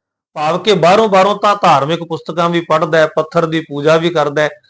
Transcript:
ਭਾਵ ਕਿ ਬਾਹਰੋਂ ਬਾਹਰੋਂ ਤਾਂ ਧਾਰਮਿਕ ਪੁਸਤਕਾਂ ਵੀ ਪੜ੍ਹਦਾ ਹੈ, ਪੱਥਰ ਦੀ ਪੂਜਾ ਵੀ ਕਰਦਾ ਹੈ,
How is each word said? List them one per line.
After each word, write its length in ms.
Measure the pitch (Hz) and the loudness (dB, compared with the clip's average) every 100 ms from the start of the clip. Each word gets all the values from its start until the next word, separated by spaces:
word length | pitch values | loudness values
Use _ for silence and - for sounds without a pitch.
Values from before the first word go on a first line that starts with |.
| _ _ _ | _ _ _
ਭਾਵ 300 | 160 156 180 | -6 -4 -2
ਕਿ 100 | 214 | 0
ਬਾਹਰੋਂ 360 | 185 165 214 220 | 2 4 4 4
ਬਾਹਰੋਂ 300 | 190 196 202 | 2 2 2
ਤਾਂ 160 | 208 202 | 0 2
ਧਾਰਮਿਕ 480 | 180 139 139 165 | 2 2 0 -6
ਪੁਸਤਕਾਂ 460 | 170 156 - 170 170 | -6 -10 -8 -4 -2
ਵੀ 120 | 170 | -2
ਪੜ੍ਹਦਾ 360 | 170 160 165 160 | -2 -2 0 0
ਹੈ, 100 | 156 | 0
ਪੱਥਰ 380 | 160 156 170 160 | -2 -2 -2 -2
ਦੀ 140 | 160 | -4
ਪੂਜਾ 380 | 156 143 147 165 | -6 -4 0 0
ਵੀ 120 | 170 | 0
ਕਰਦਾ 320 | 151 147 147 | -2 -2 -2
ਹੈ, 80 | 151 - | -4 -6